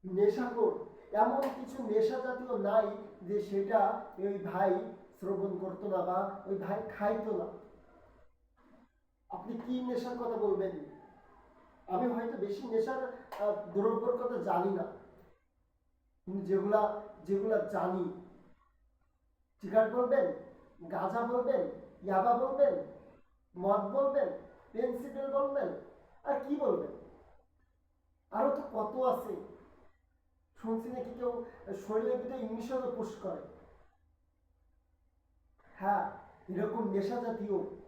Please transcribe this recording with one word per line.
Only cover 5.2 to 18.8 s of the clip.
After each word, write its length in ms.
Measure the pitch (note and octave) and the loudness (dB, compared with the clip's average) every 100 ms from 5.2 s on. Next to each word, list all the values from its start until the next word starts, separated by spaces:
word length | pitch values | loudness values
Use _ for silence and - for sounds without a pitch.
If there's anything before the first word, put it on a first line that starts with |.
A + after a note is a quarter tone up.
| F#3+ F#3+ F#3+ F3+ | -4 -2 -2 -2
করতো 300 | F#3+ - G#3 | -6 -6 -2
না 100 | F#3 | 0
বা 460 | F3 F#3 - - F#3 | 2 0 0 -4 -4
ওই 100 | F#3+ | -4
ভাই 260 | E3+ G#3 A3 | -2 -4 -4
খাইতো 420 | - G#3 A3 G#3+ F#3+ | -2 0 0 0 -2
না। 100 | A3 - - - - - - - - _ _ _ _ - _ _ _ _ _ | -4 -8 -18 -20 -20 -20 -20 -20 -20 _ _ _ _ -20 _ _ _ _ _
আপনি 280 | - G#3 A#3 | -12 -8 -8
কি 280 | A#3+ B3+ B3 | -4 -4 -2
নেশার 320 | B3 B3 A#3+ | -2 -2 -4
কথা 200 | A#3 A3 | -4 0
বলবেন? 480 | G#3 F#3 F#3+ E3 C#3+ - - - - - - - - - - | 2 2 0 -4 -10 -16 -20 -20 -20 -20 -20 -20 -20 -20 -4
আমি 200 | - B3 | 0 2
হয়তো 300 | A#3 A#3 F#3+ | 0 -2 -4
বেশি 300 | G3+ G3+ B3+ | -4 -4 -2
নেশার, 360 | A3+ A#3 C4 B3+ - - - | 0 2 0 -4 -8 -14 -2
আহ, 320 | G#3 G#3 F3 | 0 0 -2
দ্রব্যের 460 | F#3 A3 A3+ A#3+ A#3+ | 2 2 2 0 0
কথা 200 | B3 G#3 | 0 -2
জানি 320 | F#3+ F3 G3 | 0 2 2
না, 140 | F3+ - - - - - _ _ _ _ _ _ _ _ _ - | 0 -4 -10 -20 -20 -20 _ _ _ _ _ _ _ _ _ -8
কিন্তু 220 | G3 F3 | -6 2
যেগুলা, 540 | F#3+ G3 G#3+ G#3+ - - - | 2 4 4 4 0 -10 -16
যেগুলা 340 | - G3 A3 A3 | -2 0 2 2
জানি, 460 | - F#3+ F3+ F#3 E3+ - - - - - _ _ | 2 0 0 0 -4 -6 -16 -20 -20 -20 _ _